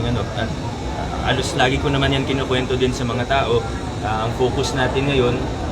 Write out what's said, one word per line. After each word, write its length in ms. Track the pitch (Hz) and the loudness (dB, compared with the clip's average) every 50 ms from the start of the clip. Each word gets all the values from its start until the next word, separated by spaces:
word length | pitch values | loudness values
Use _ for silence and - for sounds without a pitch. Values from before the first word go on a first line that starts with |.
| 117 | 0
ano, 160 | 120 120 110 98 - - 117 | 0 0 0 -2 -2 -4 -4
ah, 80 | 113 - - - - 117 117 - - - - - - - - - - | -2 -2 -2 -4 -4 -6 -6 -4 -4 -4 -4 -4 -4 -4 -4 -2 0
halos 320 | - 127 131 123 - - 139 | 0 0 0 0 0 2 2
lagi 160 | 127 127 139 139 139 | 2 2 2 2 2
ko 80 | 147 | 2
naman 240 | 139 135 135 135 139 | 2 2 2 2 2
yan 80 | 135 131 | 2 0
kinukwento 560 | - 131 135 131 131 131 127 127 123 131 123 | 0 0 0 0 0 0 0 0 0 0 2
din 160 | 127 127 123 | 2 2 2
sa 80 | - 127 | 0 -2
mga 240 | 120 117 120 120 | -2 -2 -2 0
tao. 320 | - 135 135 123 113 120 117 113 - - - - - - - | 0 2 2 2 2 2 0 0 -2 -4 -4 -6 -6 -4 -4
Ah, 240 | - 107 110 110 113 | -2 -2 -2 -2 -2
ang 80 | 117 117 - | -2 0 2
focus 320 | 127 127 131 139 139 - - 131 | 2 2 2 0 0 0 0 0
natin 320 | 127 123 135 135 139 143 | 0 0 0 0 0 2
ngayon 240 | 139 131 123 123 120 131 131 - - - - - | 4 4 4 4 2 0 -2 -2 -4 -4 -4 -4